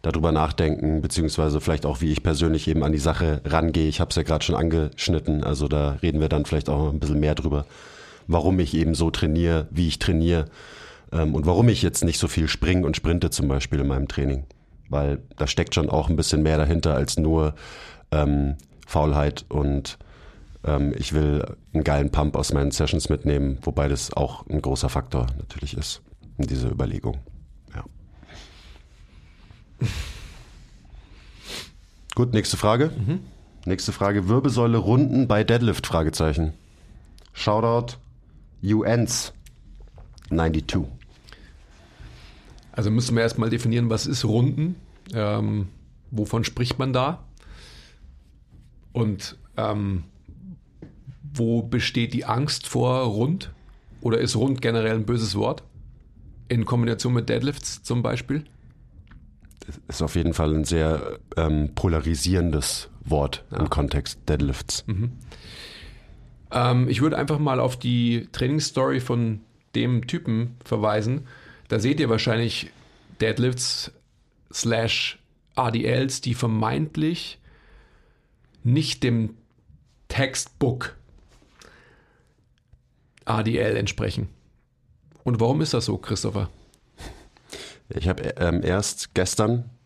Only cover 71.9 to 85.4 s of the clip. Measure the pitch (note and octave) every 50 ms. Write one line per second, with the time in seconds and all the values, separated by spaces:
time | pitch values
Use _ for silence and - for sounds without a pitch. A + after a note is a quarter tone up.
71.9 | D3+ D3+ D3+ A#2 - - - B2 A2+ A2+ A#2 A2+ - - - - _ - - _
72.9 | _ _ _ _ - _ A2 A2 A2 - B2 B2+ B2 B2 - - - - - -
73.9 | - _ _ _ _ _ _ _ _ _ _ _ - - - A#2 A2+ A2+ A2+ G#2+
74.9 | - - - - - - _ _ _ _ _ _ _ - B2+ A#2 A2 A#2 A2+ A2
75.9 | B2 B2 C3+ C3 - - - B2+ A#2+ - - A2+ A2 A2 A2 A2 B2+ C#3+ D#3 D3+
76.9 | - D#3+ D3+ D#3+ F3 - - - - - _ - - _ _ - - - - _
77.9 | _ _ _ _ _ _ _ _ _ _ _ _ _ _ - A#2+ B2+ D#3 D#3 -
78.9 | - - - B2 A#2+ A#2 A2+ G#2+ - - _ _ _ _ _ _ - _ _ _
79.9 | _ _ _ _ - - C#3 C3 - - - - _ - D3 B2 A#2+ B2 - -
80.9 | - - - - - - - _ _ _ _ _ _ _ - - - - - _
81.9 | _ _ _ _ _ _ _ _ _ _ _ _ _ _ _ _ - _ _ _
82.9 | _ _ _ _ _ - _ - A2 A2 G#2+ A2+ A#2 - A2 G#2+ G#2+ A2+ A2 G2
83.9 | - - A2 G2+ - - - - - _ _ _ _ _ _ _ _ _ _ _
84.9 | _ _ _ - - - _ E3+ B2 G#2+